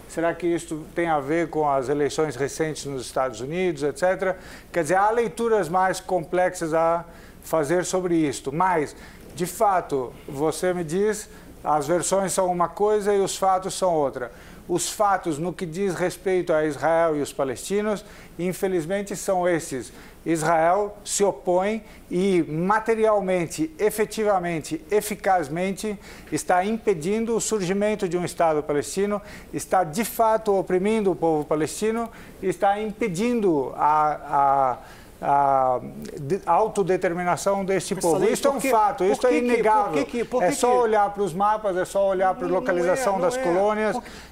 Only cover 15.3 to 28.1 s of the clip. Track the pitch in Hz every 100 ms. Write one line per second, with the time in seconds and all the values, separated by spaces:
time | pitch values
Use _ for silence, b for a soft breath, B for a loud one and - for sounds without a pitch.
15.3 | 147 175 - 170 165 202 160 175 - 196
16.3 | 185 175 156 156 139 147 165 165 147 135
17.3 | - 135 113 - 202 214 202 B B B
18.3 | - 180 175 196 180 156 202 202 190 -
19.3 | 185 180 165 - 131 107 B B B 156
20.3 | 165 156 165 165 196 202 - - - 196
21.3 | 190 - 180 196 220 B B - 175 196
22.3 | 180 143 156 185 214 220 220 220 208 185
23.3 | 185 165 - 156 - 208 214 214 220 208
24.3 | 190 175 160 - 170 - 208 - 202 202
25.3 | 185 139 165 190 190 214 202 B B B
26.3 | 147 - 180 202 226 226 175 165 220 226
27.3 | 220 - 214 175 202 208 214 190